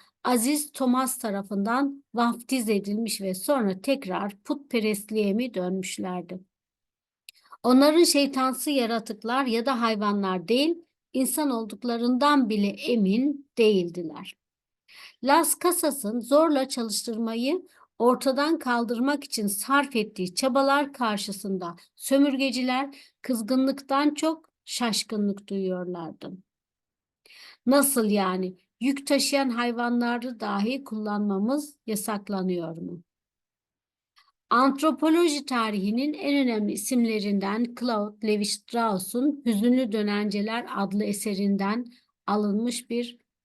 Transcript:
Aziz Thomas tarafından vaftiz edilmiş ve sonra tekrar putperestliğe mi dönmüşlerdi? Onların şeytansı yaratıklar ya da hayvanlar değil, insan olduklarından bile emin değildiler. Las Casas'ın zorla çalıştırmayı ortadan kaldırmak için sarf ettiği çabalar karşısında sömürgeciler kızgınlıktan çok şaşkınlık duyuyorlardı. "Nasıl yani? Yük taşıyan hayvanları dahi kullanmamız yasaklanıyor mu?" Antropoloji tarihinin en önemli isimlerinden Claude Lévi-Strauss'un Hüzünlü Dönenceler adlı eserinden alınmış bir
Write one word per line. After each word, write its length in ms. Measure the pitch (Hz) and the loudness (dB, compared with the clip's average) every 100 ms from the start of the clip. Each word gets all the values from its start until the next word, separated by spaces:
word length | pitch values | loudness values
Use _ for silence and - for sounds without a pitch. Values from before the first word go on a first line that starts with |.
| _ _ | _ _
Aziz 480 | - 247 240 294 - | 0 2 2 0 -2
Thomas 460 | - 254 254 262 - | -2 2 2 0 -4
tarafından 840 | 226 196 202 196 196 247 277 277 _ | -4 -4 -4 -2 0 0 0 -4 _
vaftiz 540 | 226 233 233 - 262 220 | 0 0 0 -2 -2 2
edilmiş 520 | 202 202 208 226 - | 0 0 -4 -4 -4
ve 140 | 190 | -4
sonra 460 | 185 - 277 208 185 | -4 0 0 0 -2
tekrar 560 | 269 269 185 180 202 - | -2 -2 -2 -6 -6 -8
putperestliğe 960 | - 285 - 240 214 208 - 220 202 | -8 -8 -4 -2 -2 -4 -4 -2 0
mi 200 | 208 254 | 0 -2
dönmüşlerdi? 840 | 190 180 190 185 - 190 180 170 185 - _ _ _ _ _ _ _ - - _ - | -4 -4 -4 -6 -8 -6 -6 -8 -14 -16 _ _ _ _ _ _ _ -20 -20 _ -4
Onların 420 | 240 254 285 320 | 4 8 8 6
şeytansı 640 | 339 285 277 269 262 262 302 | 6 6 2 2 0 -2 -2
yaratıklar 760 | 277 226 226 220 214 226 254 | 0 0 -2 -4 -8 -4 -2
ya 220 | 262 226 240 | 0 0 0
da 140 | 247 | 0
hayvanlar 680 | 233 214 208 202 190 185 170 | 0 0 0 0 0 -2 0
değil, 260 | 240 311 330 - _ _ | 2 2 0 -8 _ _
insan 360 | 254 262 - 294 | -2 -2 0 0
olduklarından 1000 | 233 220 202 247 233 240 254 285 285 226 | -2 -6 -8 -4 -2 0 4 4 4 4
bile 180 | 214 202 | 2 0
emin 800 | 202 302 240 190 220 277 277 - - | 0 0 2 4 4 2 -2 -6 2
değildiler. 800 | 220 196 175 170 160 147 185 - _ _ _ _ _ - - _ | 4 4 0 -4 -8 -10 -16 -20 _ _ _ _ _ -20 -20 _
Las 340 | 254 311 320 - | 2 4 4 2
Casas'ın 580 | 349 339 311 - 202 240 | 0 2 0 -2 -4 -4
zorla 480 | 233 285 330 285 269 | 2 4 6 2 0
çalıştırmayı 920 | - 226 208 - 226 226 226 254 359 - _ _ - | -4 -4 -4 -4 -4 -4 -2 -2 -2 -6 _ _ 0
ortadan 600 | 240 247 269 254 294 320 | 2 4 2 0 0 0
kaldırmak 640 | 262 240 233 233 269 285 | 0 -2 0 0 0 0
için 220 | - - 202 | -4 -4 -2
sarf 500 | - - 277 277 233 | -2 0 2 2 -2
ettiği 380 | 214 - 180 | -2 -4 -6
çabalar 580 | - 262 262 277 285 285 | -2 0 2 4 2 0
karşısında 840 | - 233 208 202 196 202 190 170 170 _ - | -2 -2 -2 -6 -8 -6 -6 -6 -12 _ -10
sömürgeciler 1000 | - 269 285 262 269 247 254 254 277 - - _ | 0 4 4 2 0 0 0 0 -4 -8 -20 _
kızgınlıktan 920 | - 233 208 262 262 269 - 277 294 | -4 -4 0 2 2 0 -2 2 2
çok 360 | 294 311 320 _ _ | 2 -2 -2 _ _
şaşkınlık 840 | - - 240 214 - 214 202 196 - | -10 -4 -2 -2 -4 -2 -2 -2 -6
duyuyorlardı. 840 | 196 190 180 180 175 165 - 170 185 _ _ _ _ _ _ _ _ _ - - - 233 | -4 -2 -4 -6 -8 -10 -12 -14 -16 _ _ _ _ _ _ _ _ _ -20 -20 -6 2
"Nasıl 440 | 277 277 247 214 | 4 4 2 2
yani? 460 | 202 190 185 185 185 _ - | 2 2 0 -4 -8 _ -4
Yük 260 | 247 277 - | -2 -2 0
taşıyan 440 | 277 277 277 262 | 0 2 0 0
hayvanları 920 | 233 240 233 240 240 240 240 247 233 | 0 -2 -2 0 0 0 -2 -6 -8
dahi 440 | 214 202 214 269 | -4 -2 -2 -2
kullanmamız 920 | 277 220 214 208 208 196 214 294 294 - - | -6 -6 -4 -2 0 0 0 0 -4 -10 -8
yasaklanıyor 880 | 208 220 208 202 196 185 180 165 165 | -6 -4 -6 -4 -4 -2 -2 -4 -8
mu?" 260 | 180 175 - _ _ _ _ _ _ _ _ _ _ _ _ _ - | -12 -12 -18 _ _ _ _ _ _ _ _ _ _ _ _ _ 0
Antropoloji 960 | 233 269 277 311 - 311 320 349 294 285 | 4 4 4 0 2 2 4 4 0 -2
tarihinin 680 | 247 220 208 196 233 285 | -2 -2 -2 -2 0 -2
en 280 | 294 285 285 | -2 0 2
önemli 300 | 254 220 208 | 2 0 -2
isimlerinden 1000 | - - 247 226 214 202 202 190 214 240 240 | -2 -2 0 2 0 0 0 0 -2 -4 -4
Claude 460 | 247 214 208 208 220 | -2 -2 -2 -4 0
Lévi-Strauss'un 1160 | 208 208 - - 233 226 190 - 240 285 294 240 | 0 0 -6 -6 -2 0 0 -2 -2 0 0 0
Hüzünlü 460 | 208 240 254 247 | 2 4 4 2
Dönenceler 760 | 214 208 208 208 202 208 233 240 196 | 0 0 0 -2 -2 -2 -4 -6 -4
adlı 280 | 196 196 | -2 -2
eserinden 840 | 208 202 214 196 202 196 196 226 240 - _ _ - | -2 -2 -4 -2 0 0 0 -2 -6 -14 _ _ -4
alınmış 640 | 208 208 202 240 240 - | -2 0 0 -2 -4 -6
bir 280 | 233 240 - _ _ | -4 -6 -10 _ _